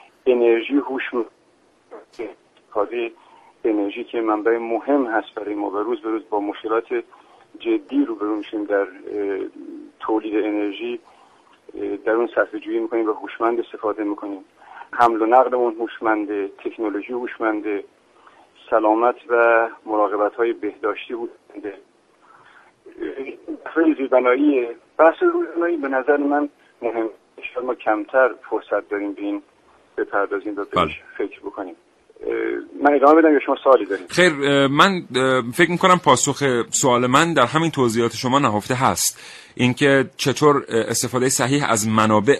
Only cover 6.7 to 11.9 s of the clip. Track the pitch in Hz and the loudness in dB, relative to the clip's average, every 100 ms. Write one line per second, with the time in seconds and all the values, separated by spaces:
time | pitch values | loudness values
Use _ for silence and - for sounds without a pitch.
6.7 | 113 - 117 - - _ _ _ - 117 | -4 -2 -6 -8 -16 _ _ _ -10 -4
7.7 | 110 - 139 139 107 104 107 104 107 101 | -2 -2 -2 -2 -2 -4 -4 -6 -8 -2
8.7 | 101 98 92 - 104 101 95 95 - - | -2 -2 -6 -10 -6 -4 -4 -8 -12 -18
9.7 | - - _ - 110 110 104 104 104 104 | -16 -18 _ -4 -2 -2 -2 -2 -2 -4
10.7 | 98 120 120 - _ _ _ _ _ - | -6 -10 -10 -14 _ _ _ _ _ -20
11.7 | 101 101 | -10 -8